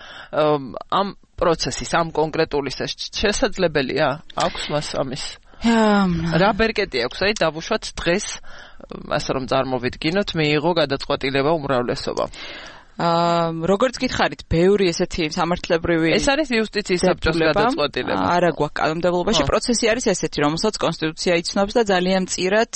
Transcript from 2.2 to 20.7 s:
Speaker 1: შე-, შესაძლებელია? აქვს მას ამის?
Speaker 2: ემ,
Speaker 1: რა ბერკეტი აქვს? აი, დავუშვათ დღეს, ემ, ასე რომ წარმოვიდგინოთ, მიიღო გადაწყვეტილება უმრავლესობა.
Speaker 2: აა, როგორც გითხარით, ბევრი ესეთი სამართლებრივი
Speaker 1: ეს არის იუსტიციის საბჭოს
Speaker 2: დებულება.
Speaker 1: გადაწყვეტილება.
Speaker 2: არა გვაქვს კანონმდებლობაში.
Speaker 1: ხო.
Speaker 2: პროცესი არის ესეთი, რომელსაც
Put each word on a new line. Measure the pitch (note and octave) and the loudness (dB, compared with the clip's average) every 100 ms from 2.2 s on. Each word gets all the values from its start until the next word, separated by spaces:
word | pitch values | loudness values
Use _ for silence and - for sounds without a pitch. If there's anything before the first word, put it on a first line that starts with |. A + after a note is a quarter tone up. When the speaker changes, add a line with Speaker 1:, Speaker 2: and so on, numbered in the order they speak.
| D#3 D#3+ D#3+ D3 C#3 | 0 0 0 -2 -4
Speaker 1:
შე-, | - - - - | -4 -6 -8 -10
შესაძლებელია? | - G#3 G#3 A3+ - F3 D3+ C3 - D3 D3+ - | -2 -2 0 0 2 0 0 0 0 0 -2 -6
აქვს | - E3+ - - | -4 -4 -4 -4
მას | D3 - | -4 -2
ამის? | - C3+ D3 - - - - | -4 -4 -6 -10 -14 -20 -2
Speaker 2:
ემ, | A#3 A3+ G#3+ G3+ F#3+ E3+ E3 | 2 4 6 4 4 2 0
Speaker 1:
რა | E3 G3 | 2 2
ბერკეტი | G#3 A3 A3 F#3+ B2+ A#2+ | 2 0 0 -2 -2 -4
აქვს? | - | -2
აი, | F#3+ G#3+ | -2 0
დავუშვათ | E3 D3+ - D#3+ - | -2 -2 -4 -4 -4
დღეს, | - E3+ F#3 - | -4 0 0 -2
ემ, | - - - - - - - - | -10 -14 -16 -18 -18 -14 -14 -4
ასე | - - | -2 -2
რომ | C3+ B2+ | -2 0
წარმოვიდგინოთ, | C3+ C3 B2+ B2 - D#3 F#3+ G3+ | 0 0 -2 -2 -4 -2 0 0
მიიღო | E3 D3+ D3+ D#3 | 0 2 2 2
გადაწყვეტილება | E3 C#3+ C#3 - C#3+ C#3 C#3 C#3 | 2 0 -2 -2 -2 0 0 2
უმრავლესობა. | E3 C#3 B2+ A#2+ C3+ - - - - - - - - - | 0 0 0 0 -2 -4 -4 -4 -6 -14 -14 -16 -20 -14
Speaker 2:
აა, | - E3+ E3+ E3+ E3+ E3 E3 | -4 0 2 2 2 0 0
როგორც | E3 G3 B3+ - | 0 2 0 0
გითხარით, | B3+ - F3 D3+ | -4 0 0 -2
ბევრი | - E3 F#3 G3+ F#3 | -2 2 4 4 2
ესეთი | E3+ F3+ - D#3 | 0 -2 -2 -4
სამართლებრივი | F3+ E3 F3 - E3+ E3+ E3 E3 | -2 -2 -2 0 0 2 2 2
Speaker 1:
ეს | F#3 C#4+ | 2 2
არის | C#4 D4+ | 0 0
იუსტიციის | A3+ G#3+ G#3 G3 F3+ | 0 0 -4 -2 2
საბჭოს | F3+ E3+ E3 | 2 2 0
Speaker 2:
დებულება. | E3 D#3+ | 2 2
Speaker 1:
გადაწყვეტილება. | D#3 A3+ C#4 C#3+ B2+ - G#2+ F#3 | 4 2 2 -2 -2 -2 0 2
Speaker 2:
არა | F3 F3 | 4 2
გვაქვს | C#3+ D3 - | 2 -2 0
კანონმდებლობაში. | D3+ D#3+ F3+ F3 F3 A3 | 0 2 0 0 2 0
Speaker 1:
ხო. | - | 2
Speaker 2:
პროცესი | - - A#3 A3+ | 0 0 0 0
არის | A3+ A#3+ | 2 0
ესეთი, | F3+ D#3+ - | 0 -2 0
რომელსაც | D3 E3 G#3+ | 0 2 -2